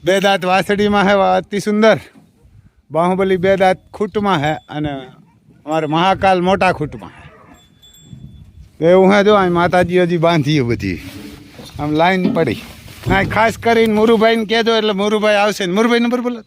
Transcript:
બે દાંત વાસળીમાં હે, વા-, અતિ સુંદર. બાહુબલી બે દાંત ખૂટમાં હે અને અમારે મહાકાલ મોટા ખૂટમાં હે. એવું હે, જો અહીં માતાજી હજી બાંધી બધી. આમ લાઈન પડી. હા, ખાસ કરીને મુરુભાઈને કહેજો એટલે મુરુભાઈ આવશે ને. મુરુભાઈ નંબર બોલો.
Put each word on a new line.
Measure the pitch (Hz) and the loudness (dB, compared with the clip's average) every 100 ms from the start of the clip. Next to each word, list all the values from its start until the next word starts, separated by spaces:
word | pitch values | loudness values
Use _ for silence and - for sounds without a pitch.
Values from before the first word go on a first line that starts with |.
બે | 165 196 | 0 0
દાંત | 196 196 180 | 2 0 0
વાસળીમાં | 185 190 202 208 208 196 | 0 0 0 0 2 2
હે, | |
વા-, | 202 185 185 | 2 2 0
અતિ | 180 202 | -2 -6
સુંદર. | 208 208 220 196 - - _ _ _ - _ _ _ | -2 2 2 2 -2 -20 _ _ _ -20 _ _ _
બાહુબલી | 151 175 185 190 185 | -2 0 0 0 0
બે | 190 196 | 0 2
દાંત | 190 185 _ | 2 0 _
ખૂટમાં | - 208 214 202 175 | -8 -6 -2 -2 0
હે | 147 | -2
અને | 151 _ 151 151 135 131 - _ _ _ - 147 | -6 _ -8 -8 -8 -14 -20 _ _ _ -20 -6
અમારે | 156 156 | -4 -2
મહાકાલ | 156 185 180 196 185 | 0 2 2 2 2
મોટા | 180 196 185 | 2 2 0
ખૂટમાં | - 147 - 90 | -2 -6 -10 -18
હે. | - - - - - _ _ - _ - - - - - - - _ 160 | -20 -20 -20 -20 -20 _ _ -20 _ -20 -20 -20 -20 -20 -20 -20 _ 4
એવું | 185 185 202 | 6 6 4
હે, | |
જો | 202 208 | 4 2
અહીં | 185 | 2
માતાજી | 175 175 180 175 180 | 0 2 2 2 0
હજી | 175 175 | 0 2
બાંધી | 165 170 139 156 | 2 2 0 0
બધી. | 120 113 98 80 - - - - - - - 123 | 0 -2 -4 -8 -12 -18 -18 -20 -20 -20 -18 -10
આમ | 147 | -4
લાઈન | 151 170 190 180 | 0 0 0 -2
પડી. | 165 147 95 - - - - - | -2 -2 -4 -10 -20 -20 -12 -2
હા, | 190 | -2
ખાસ | 196 202 226 - | 0 0 0 0
કરીને | 233 233 226 | 0 2 2
મુરુભાઈને | 214 220 226 220 226 208 | 2 2 4 2 0 -2
કહેજો | 226 226 226 | -2 0 0
એટલે | 214 | 0
મુરુભાઈ | 196 208 214 214 208 | -2 -2 0 0 0
આવશે | 208 196 190 | 0 -2 -4
ને. | |
મુરુભાઈ | 190 233 233 | 0 0 0
નંબર | 240 247 | 0 -2
બોલો. | 240 240 | -6 -10